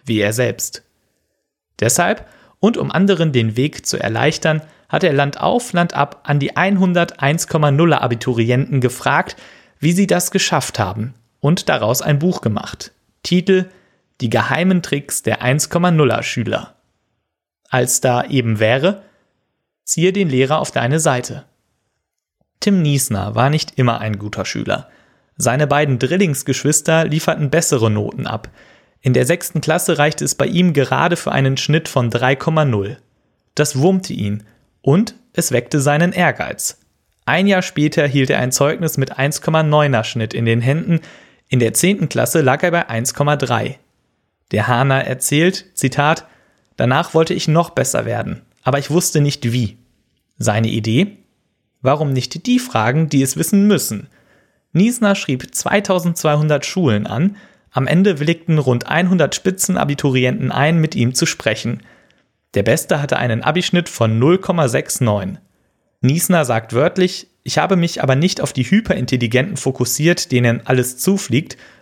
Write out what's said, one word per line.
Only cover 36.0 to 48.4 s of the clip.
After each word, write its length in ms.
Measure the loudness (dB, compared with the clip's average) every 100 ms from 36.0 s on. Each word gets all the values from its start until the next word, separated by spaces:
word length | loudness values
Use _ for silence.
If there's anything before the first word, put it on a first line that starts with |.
| 0
Ehrgeiz. 680 | 0 0 -2 -6 -8 -10 -10 _ _ _ _ -2
Ein 220 | 2 4
Jahr 160 | 2
später 420 | 0 0 0 2 2
hielt 240 | 2 2
er 80 | 0
ein 140 | 0
Zeugnis 460 | 0 0 0 -2 -2
mit 200 | -4 -2
eins 240 | -4 -2
Komma 220 | -2 0
neuner 400 | 2 2 4 2
Schnitt 320 | -2 -4 -4 -2
in 100 | 0
den 160 | 2
Händen. 380 | 2 0 0 -2 -2 -18 -20 _ _
In 120 | 0
der 140 | 2
zehnten 340 | 2 0 2 -2
Klasse 340 | -2 0 2
lag 200 | 2 2
er 100 | 0
bei 180 | 0 -2
eins 260 | -4 -4 -2
Komma 200 | 0 0
drei. 440 | 0 -2 -4 -10 _ _ _ _ _ _ _
Der 160 | -2 0
Hahner 380 | 2 2 0 -2
erzählt, 600 | -6 -2 2 2 0 -8
Zitat: 540 | -4 -2 0 0 0 -6 _ _ _ _ -2
„Danach 400 | 0 0 0 0
wollte 180 | 2
ich 140 | 0 2
noch 240 | 2 0
besser 340 | -2 -2 -2 -2
werden, 360 | -4 -6 -8